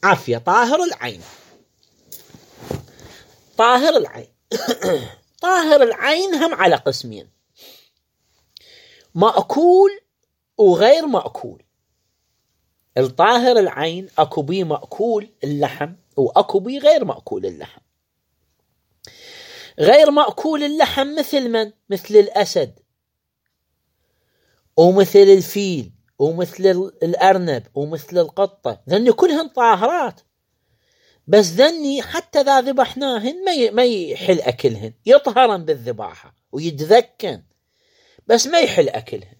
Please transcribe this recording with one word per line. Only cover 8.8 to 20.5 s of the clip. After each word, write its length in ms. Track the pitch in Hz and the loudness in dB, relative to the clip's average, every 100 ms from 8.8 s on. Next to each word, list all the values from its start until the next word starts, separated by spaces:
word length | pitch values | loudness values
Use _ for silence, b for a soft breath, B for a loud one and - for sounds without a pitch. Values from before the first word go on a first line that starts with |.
| b b b | b b b
مأكول 840 | 170 214 - - - 339 370 392 403 _ _ _ _ _ - | 0 2 2 -2 0 4 4 4 0 _ _ _ _ _ 2
وغير 480 | 208 175 214 302 311 | 2 4 4 4 2
مأكول. 580 | 226 123 - 117 - _ _ _ _ _ _ _ _ _ _ _ _ _ - | -4 -6 -14 -18 -20 _ _ _ _ _ _ _ _ _ _ _ _ _ -4
الطاهر 600 | 131 127 180 240 247 240 | -4 0 2 2 2 2
العين 500 | 190 139 160 170 190 - | 0 -2 -8 -8 -12 -4
أكو 240 | 151 - | -2 -2
بي 220 | 139 185 | -6 -4
مأكول 640 | 175 147 - - 220 220 208 _ | -4 -6 -10 -6 -4 -4 -8 _
اللحم 480 | 139 147 143 - 147 180 _ - | -8 -4 -4 -6 -12 -12 _ -4
وأكو 420 | 131 - 202 196 | 0 0 0 -2
بي 200 | 196 269 | -6 -2
غير 260 | 294 311 | 2 2
مأكول 420 | 220 120 - 101 95 | 0 -10 -12 -10 -10
اللحم. 340 | 82 76 _ _ _ _ _ _ _ _ _ _ _ _ _ - B B B B B B - | -12 -20 _ _ _ _ _ _ _ _ _ _ _ _ _ -20 B B B B B B -2
غير 320 | 160 277 302 | 4 6 6
مأكول 520 | 285 294 - 311 | 4 0 -2 -6